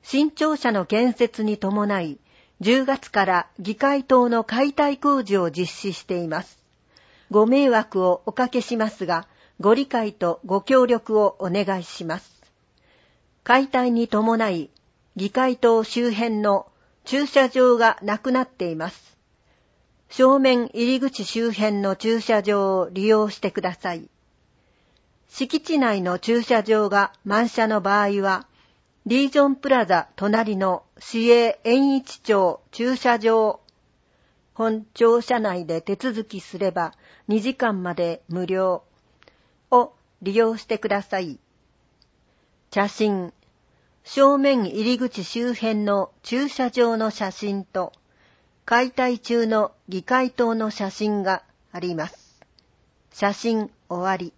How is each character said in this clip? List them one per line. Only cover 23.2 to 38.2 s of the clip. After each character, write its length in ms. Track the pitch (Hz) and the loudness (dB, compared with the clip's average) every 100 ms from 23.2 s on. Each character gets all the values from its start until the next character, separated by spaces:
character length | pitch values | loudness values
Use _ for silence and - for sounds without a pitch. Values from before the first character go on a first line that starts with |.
| 214 | 2
し 100 | - | -2
て 120 | 196 | -6
く 100 | - | -4
だ 120 | 196 | -6
さ 200 | 175 190 | -6 -8
い。 160 | 170 - _ _ _ _ _ _ _ _ _ _ _ _ | -8 -14 _ _ _ _ _ _ _ _ _ _ _ _
敷 340 | - 262 311 | -8 -4 -4
地 180 | 302 320 | -2 0
内 220 | 254 202 | 0 0
の 180 | 180 180 | -2 -4
駐 220 | - 233 | 0 -2
車 220 | 226 233 | 2 0
場 260 | 214 220 208 | 2 2 2
が 240 | 202 202 - | 2 0 -4
満 260 | 202 208 233 | -2 0 0
車 180 | - 220 | 0 0
の 140 | 214 | 0
場 200 | 190 202 | 0 2
合 200 | 202 202 | 2 0
は、 260 | 196 190 - _ _ _ _ _ - | 0 -2 -6 _ _ _ _ _ -2
リ 220 | 247 277 | 0 2
ー 20 | |
ジ 100 | 285 | 2
ョ 100 | 277 | 2
ン 60 | 269 | 2
プ 140 | 277 | 0
ラ 160 | 262 196 | 0 4
ザ 240 | 175 - - | 0 0 -6
隣 420 | 196 214 220 196 | 0 0 0 -2
の 260 | 190 180 _ _ | -2 -4 _ _
市 320 | - 226 233 | -8 -2 4
営 300 | 240 233 - | 6 4 0
縁 320 | 226 247 277 269 | 0 2 4 0
一 240 | 254 - | -4 -16
町 420 | - 202 185 - _ | 0 2 2 -2 _
駐 240 | - 240 254 | -6 -4 0
車 240 | 254 233 | 0 2
場。 400 | 220 226 214 - _ _ _ _ _ _ _ _ _ | 2 2 2 -2 _ _ _ _ _ _ _ _ _
本 320 | - 226 220 214 | -4 -2 -2 -6
庁 280 | - 233 233 | 2 4 4
舎 180 | 233 240 | 2 -2
内 260 | 214 180 165 | 0 -4 -4
で 160 | 165 | -6
手 140 | - 196 | -4 -4
続 280 | 262 220 | -4 -6
き 160 | 214 196 | -10 -12
す 180 | - 180 | -14 -4
れ 140 | 196 | -4
ば、 220 | 180 165 _ _ _ - | -2 -6 _ _ _ -2
二 140 | 214 | -2
時 140 | 220 262 | -2 -2
間 280 | 240 196 | -2 -2
ま 100 | 180 | -4
で 300 | 175 170 165 | -4 -4 -4